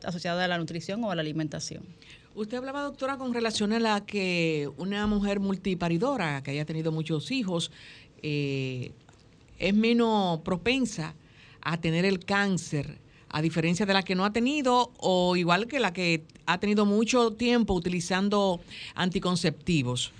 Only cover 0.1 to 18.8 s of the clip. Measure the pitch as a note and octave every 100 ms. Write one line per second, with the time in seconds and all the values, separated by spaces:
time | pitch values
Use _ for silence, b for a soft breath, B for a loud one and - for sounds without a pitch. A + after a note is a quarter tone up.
0.1 | F3 F3 F3 F3+ F3 E3 E3+ E3 G3+ A3+
1.1 | F3 D#3 D#3 D#3 D#3+ - - - - B
2.1 | B B - G#3+ A#3+ C4 C#4 C#4+ C#4 C4
3.1 | C4+ C4 A#3 A3+ A3 G#3 A3+ A3+ G#3 G3+
4.1 | G3+ F#3 F3 E3 D#3 C#3+ C#3 F#3 G3+ G#3
5.1 | G#3 G3+ G3+ G3 F#3+ G3+ F3+ F3 E3+ B3
6.1 | C4+ E3 C#3 C#3 C#3+ D3+ D#3 D#3+ D#3 D#3
7.1 | D#3 - C4 F#3+ E3+ - B B B B
8.1 | - D3+ D3 C#3+ C3+ C3 B2+ - - -
9.1 | - - - - - F#3 G#3 A3+ A#3 A3+
10.1 | G#3+ F#3 D#3+ F#3 F3+ B3 C4 B3 - D#3+
11.1 | D#3 B B B B - E3+ E3 E3 F#3+
12.1 | F#3+ - G3 G3+ F3+ - D3+ - - b
13.1 | b - D3+ D#3+ E3 D#3+ F3 G3+ G3 F#3
14.1 | F#3 G3+ A3+ A#3+ D4+ C4 B3 A#3+ - F#3
15.1 | F#3 F3+ F3+ F3 F3 A#3+ C#4+ G3+ F3 F3
16.1 | E3 - - - F3+ G3+ G#3 G#3 G3+ A3+
17.1 | B3+ A#3 G#3+ A#3+ A#3+ G#3 F#3 F3+ F3+ E3+
18.1 | F#3 G3+ G#3 G3 E3+ B B